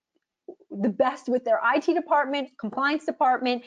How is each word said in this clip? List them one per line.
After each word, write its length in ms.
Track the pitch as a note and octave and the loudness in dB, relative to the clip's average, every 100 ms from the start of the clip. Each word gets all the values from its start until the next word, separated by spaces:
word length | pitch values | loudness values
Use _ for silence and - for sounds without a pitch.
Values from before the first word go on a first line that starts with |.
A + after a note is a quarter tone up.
| _ _ _ _ - - - | _ _ _ _ -20 -20 -14
the 200 | G3+ G#3+ | -4 -2
best 380 | F#3 C4 C#4+ - | 2 0 0 -4
with 160 | B3+ | -2
their 160 | A#3 A3 | 0 0
I 160 | A#3 C#4+ | 2 0
T 160 | E4+ E4 | 0 0
department, 560 | E4+ D4+ C4+ C#4+ C4+ - | 2 0 0 -2 -6 -8
compliance 460 | G#3+ B3+ C#4 D4+ - | -8 -2 -2 -2 -4
department, 580 | - C4+ B3+ B3+ A#3+ | 0 2 2 0 -2